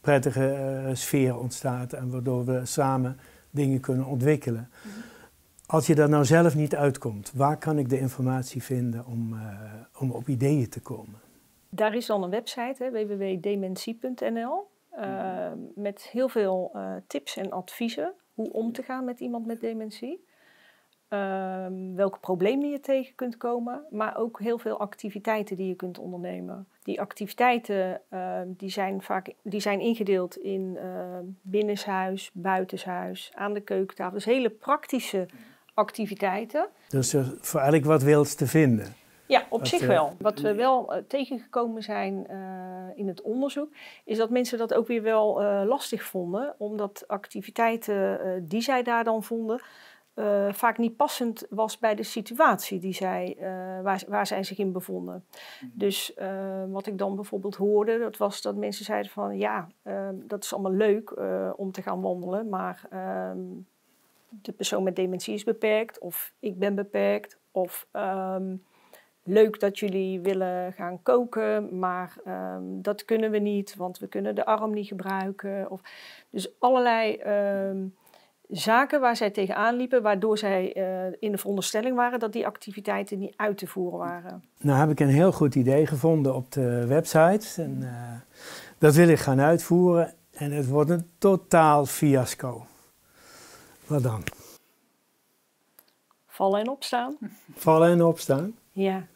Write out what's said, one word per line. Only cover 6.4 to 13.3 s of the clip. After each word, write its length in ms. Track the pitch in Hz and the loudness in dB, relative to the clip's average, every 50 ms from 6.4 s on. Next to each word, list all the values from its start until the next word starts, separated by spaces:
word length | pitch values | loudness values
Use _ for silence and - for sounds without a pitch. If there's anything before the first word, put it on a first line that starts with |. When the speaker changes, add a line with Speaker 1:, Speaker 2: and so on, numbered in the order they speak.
| 170 170 139 | 8 6 4
Speaker 1:
niet 200 | 151 151 147 - | 4 0 0 0
uitkomt, 560 | 147 143 143 131 - - 120 107 101 101 - - | 2 2 2 2 0 -6 -8 -8 -8 -12 -10 -2
waar 220 | 123 135 143 151 147 | 2 2 2 2 2
kan 200 | - 156 156 147 | -2 -2 0 0
ik 100 | 143 120 | 0 0
de 100 | 131 131 | 0 0
informatie 640 | 135 131 127 - 127 127 127 127 127 127 - 127 120 | 0 -2 -2 -2 -2 0 0 -2 -4 -6 -8 -10 -6
vinden 420 | - 135 123 123 123 113 117 120 | -4 -2 -2 -2 -2 -4 -6 -8
om, 260 | 127 117 117 117 113 113 | -8 -6 -6 -4 -4 -6
eh, 680 | 110 110 110 98 101 107 110 107 110 117 _ _ - | -8 -10 -12 -12 -14 -14 -16 -16 -18 -18 _ _ -4
om 100 | 135 131 | -4 -4
op 180 | 117 117 123 - | -4 -4 -4 -2
ideeën 400 | 139 120 127 139 151 147 120 - | -2 2 2 4 4 2 2 0
te 120 | - - | -4 -12
komen? 340 | - - 127 - - - - - _ _ _ _ _ _ _ _ _ _ | -12 -12 -12 -12 -12 -16 -20 -20 _ _ _ _ _ _ _ _ _ _
Speaker 2:
Daar 260 | - 175 220 214 208 | -4 0 0 2 2
is 120 | 240 233 | 0 -2
dan 160 | - 220 202 185 | 0 0 0 0
een 80 | 175 | -2
website, 440 | 185 220 233 - - - 233 247 269 - | -2 -4 -4 -6 -8 -6 -6 -6 -6 -6
hè, 120 | 247 262 | -6 -6
W 180 | 247 220 214 208 208 | -4 -4 -4 -4 -4
W 60 | 196 | -4
W 240 | 196 196 | -4 -4